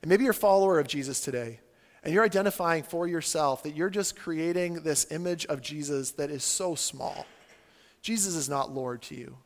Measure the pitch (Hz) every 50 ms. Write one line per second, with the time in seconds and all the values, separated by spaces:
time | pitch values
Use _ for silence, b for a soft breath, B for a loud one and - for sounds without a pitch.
0 | - 156 175 214 254 262 208 - - 208 196 196 196 196 185 160 143 123 - 147
1 | 135 135 131 - - - 131 123 120 117 113 113 _ _ b b b b b b
2 | b - 160 196 226 214 180 196 202 202 190 - 185 170 165 160 143 - - 170
3 | 175 175 175 165 156 - - 165 151 143 135 127 - 151 151 151 170 196 190 208
4 | 196 - - - - - 165 156 160 170 175 180 180 175 170 165 156 160 147 -
5 | - - 156 160 175 180 175 165 - - 151 139 123 - 147 151 147 143 147 139
6 | 135 123 - - 147 139 147 135 - - - - 190 185 165 143 - - - 135
7 | 123 113 - - - - - - - b b b b b b b b b b b
8 | _ - 226 226 190 196 175 165 143 131 143 139 135 - 135 135 131 127 123 120
9 | - - - 127 123 120 127 131 _